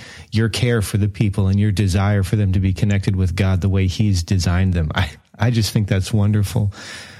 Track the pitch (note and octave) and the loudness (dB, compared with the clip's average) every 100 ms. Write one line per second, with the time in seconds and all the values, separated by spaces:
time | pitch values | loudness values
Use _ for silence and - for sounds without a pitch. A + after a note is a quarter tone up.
0 | - - - A2 A2+ - B2 A#2 G2 G2+ | -20 -20 -4 -2 0 0 0 0 0 0
1 | G2+ - G#2 G#2 F#2+ G2+ G#2+ G2 G2 G2+ | -2 0 -2 0 0 2 2 2 0 2
2 | G2 G2+ F#2 G#2+ G2 F#2+ F#2+ F#2 G#2 G2 | 2 0 0 0 0 2 0 0 0 0
3 | G2+ F#2+ F#2 F2+ F#2+ F#2 G2 F#2+ F#2 - | 0 0 0 0 0 2 2 2 0 0
4 | G#2+ F2+ E2+ F#2+ F2+ F2 F#2+ F2 D2+ - | 0 0 0 0 2 2 2 0 0 0
5 | F2+ - _ - A#2+ A#2 G2+ A2 G2+ G2 | -2 -6 _ -4 0 0 0 0 0 0
6 | F#2 G#2+ G#2 G#2+ G2 A2 G2+ - - - | 0 0 2 2 0 0 -2 -6 -16 -18
7 | - | -18